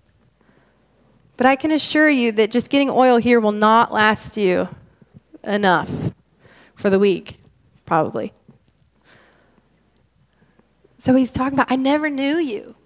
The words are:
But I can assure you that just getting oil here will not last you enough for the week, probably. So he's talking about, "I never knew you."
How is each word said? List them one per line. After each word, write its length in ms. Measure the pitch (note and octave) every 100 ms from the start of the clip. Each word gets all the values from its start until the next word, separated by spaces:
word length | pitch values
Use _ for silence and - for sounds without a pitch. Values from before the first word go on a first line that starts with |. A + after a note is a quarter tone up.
| _ _ _ _ _ _ _ _ _ _ _ _ _ -
But 80 | B3+
I 100 | C4+
can 140 | D#4
assure 400 | D#4 - D4+ D#4
you 220 | C#4 A#3+
that 180 | G#3+ G#3+
just 180 | A#3+ -
getting 220 | C#4 C#4
oil 260 | - B3+ A#3+
here 240 | A#3+ A#3+
will 120 | G#3+
not 400 | G#3 G#3+ A3+ -
last 440 | G#3+ G#3+ G#3+ - -
you 320 | F#3+ F3+ F#3 - - _ _ - _ -
enough 460 | - G3+ G3+ E3+ C#3+ - - - _ _ _ - _
for 160 | - G#3
the 80 | F#3+
week, 420 | G3+ F3 - - _ _ _ _ -
probably. 480 | E3 C#3 A#2 - - _ _ _ _ _ _ _ _ _ _ _ _ _ _ _ _ _ _ _ _ _ _ _ _ _ _
So 160 | -
he's 180 | B3+ B3+
talking 220 | - C4
about, 180 | C#4 -
"I 40 | C4
never 340 | C4 D4 D4+
knew 260 | C#4 C#4 D#4+
you." 380 | D4+ G3+ - -